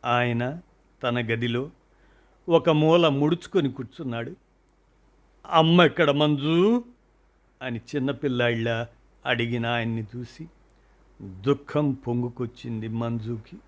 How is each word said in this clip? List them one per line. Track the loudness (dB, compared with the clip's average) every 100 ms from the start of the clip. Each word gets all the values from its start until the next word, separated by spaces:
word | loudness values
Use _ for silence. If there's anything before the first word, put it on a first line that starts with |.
| 0
ఆయన | 0 2 0 -4 -6 -16 _ _ _
తన | -4 -2
గదిలో | -2 -2 -2 -4 -6 -12 _ _ _ _ _ _ 2
ఒక | 2 4
మూల | 4 6 6 4
ముడుచుకొని | 4 2 0 -2 -2 0
కూర్చున్నాడు. | -4 -12 -10 -8 -8 -8 -14 _ _ _ _ _ _ _ _ _ _ 0
"అమ్మ | 4 6 6
ఎక్కడ | 6 4 2
మంజు?" | 4 2 2 0 2 4 2 -2 _ _ _ _ _ _ _
అని | -8 -8 -6 -4
చిన్నపిల్లాళ్ళ | -2 -2 -4 0 0 0 -2 -2 -6 _ _ _ -4
అడిగిన | -2 -2 -2 -2
ఆయన్ని | -2 -2 -6 -8 -12
చూసి | -14 -16 -20 _ _ _ _ _ _ _
దుఃఖం | -16 -8 -2 -2 0 -2 -2
పొంగుకొచ్చింది | -2 -4 -4 -4 -6 -10 -10 -10 -8 -6
మంజుకి. | -6 -4 -4 -6 -10 -12 -20